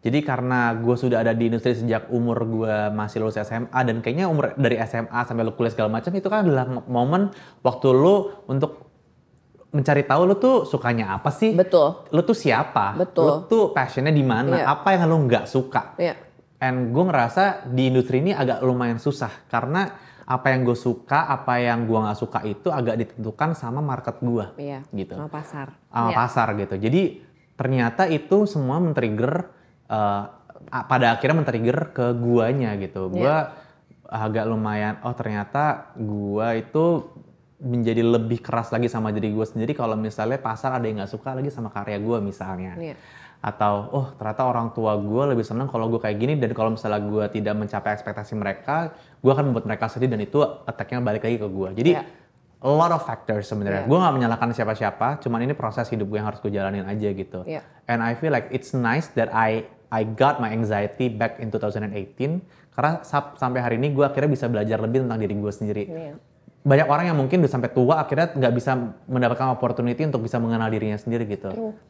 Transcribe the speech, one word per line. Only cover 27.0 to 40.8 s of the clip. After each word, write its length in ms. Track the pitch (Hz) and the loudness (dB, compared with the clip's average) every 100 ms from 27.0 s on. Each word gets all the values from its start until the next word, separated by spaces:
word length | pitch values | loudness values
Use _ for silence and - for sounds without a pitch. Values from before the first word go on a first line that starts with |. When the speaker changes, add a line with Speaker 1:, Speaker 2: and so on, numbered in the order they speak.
| 196 - - _ _ | 2 -2 -20 _ _
Speaker 1:
ternyata 500 | - 127 131 117 - 185 | -6 -2 2 0 2 0
itu 380 | 156 - 196 208 | 0 2 2 4
semua 340 | 160 127 147 | 0 -2 0
men-trigger, 680 | 175 147 120 107 123 165 180 - _ _ _ | 0 2 0 0 0 0 -6 -14 _ _ _
eh, 380 | 110 104 101 104 - _ - - | -2 0 0 -6 -14 _ -20 -10
a-, 200 | 127 - | -8 0
pada 280 | 127 120 | 4 4
akhirnya 240 | 117 135 160 | 4 2 2
men-trigger 540 | 147 123 113 139 156 | 2 0 2 0 -2
ke 140 | - 123 | -2 0
guanya 600 | 120 120 117 113 135 117 104 | 0 2 4 4 2 0 -2
gitu. 320 | 95 95 95 | -6 -6 -4
Speaker 2:
Iya. 60 | |
Speaker 1:
Gua 220 | 92 131 156 147 - - _ _ _ - | 0 2 2 -2 -10 -20 _ _ _ -10
agak 400 | 113 110 110 110 | -4 -2 -2 -2
lumayan, 520 | 110 110 104 107 107 | -2 -2 -2 -2 -4
oh 120 | 127 | -8
ternyata 800 | 123 117 104 101 139 151 - - - | -6 -4 -4 -4 0 0 -2 -8 -8
gua 560 | 110 104 101 104 113 | -6 -4 -2 -2 0
itu 520 | 113 110 151 165 165 - - - _ _ _ | -2 -2 2 2 2 -4 -18 -20 _ _ _
menjadi 480 | 135 120 117 113 | -4 0 2 2
lebih 380 | 117 117 113 117 | 4 4 2 -4
keras 280 | - 120 113 | -2 -4 -2
lagi 160 | 113 120 | 0 0
sama 240 | 113 110 | 0 -2
diri 220 | 107 107 | -2 -2
gua 160 | 107 110 | -2 -2
sendiri 240 | 110 110 | -4 -4
kalau 240 | 147 117 110 | -2 -2 -2
misalnya 400 | 110 104 110 135 | -4 -4 -2 -2
pasar 400 | 135 113 135 | -4 -4 -4
ada 80 | 127 | -2